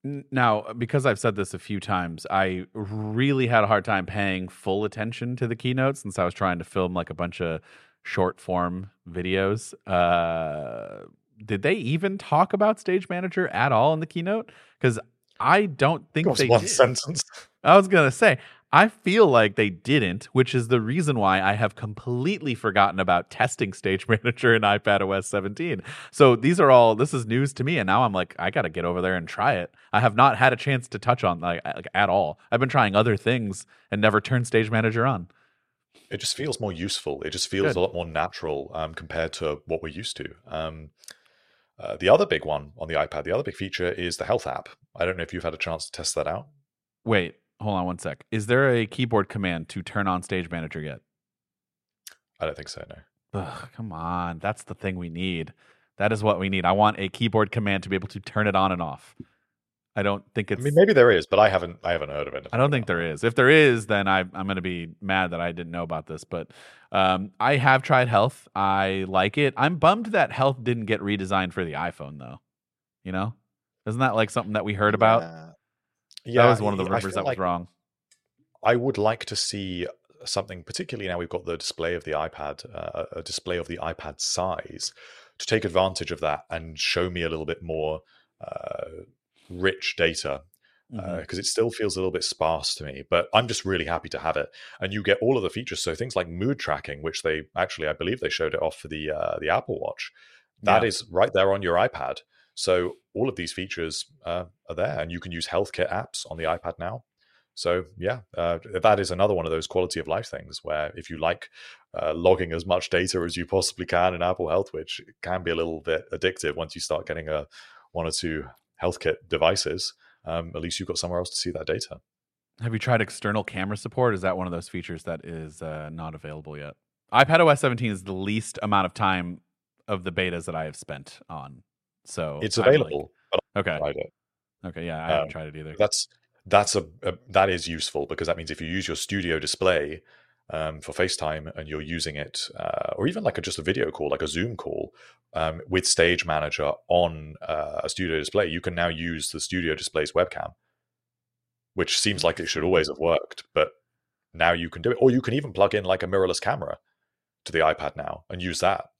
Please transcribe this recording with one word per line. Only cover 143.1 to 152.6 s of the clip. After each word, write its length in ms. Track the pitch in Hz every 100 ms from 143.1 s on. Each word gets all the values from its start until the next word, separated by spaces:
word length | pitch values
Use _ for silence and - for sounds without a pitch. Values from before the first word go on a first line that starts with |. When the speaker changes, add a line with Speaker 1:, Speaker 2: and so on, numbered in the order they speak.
| 196
Speaker 2:
like, 160 | 185 -
a, 20 |
just 180 | 90 -
a 40 |
video 280 | 78 127 82
call, 160 | - 73
like 140 | 73
a 40 | 78
Zoom 300 | 78 110 107
call, 360 | - - - _ - _ _
um, 280 | 80 80 80 -
with 180 | 92 -
Stage 400 | - 85 87 80
Manager 460 | 78 76 - 73 - -
on, 480 | 87 87 78 76 76
uh, 400 | 90 78 73 78
a 40 | -
studio 300 | - 90 80
display, 300 | 73 104 90
you 120 | 82
can 140 | -
now 140 | 85 87
use 420 | 80 85 80 -
the 80 | 80
studio 380 | - 92 82 76
display's 340 | - 80 76
webcam, 440 | 85 90 - - - _ _ _ _ _ _ _ _ _ _ _
which 260 | 95 87 -
seems 240 | 110 98
like 160 | 85 82
it 60 | 80
should 180 | 80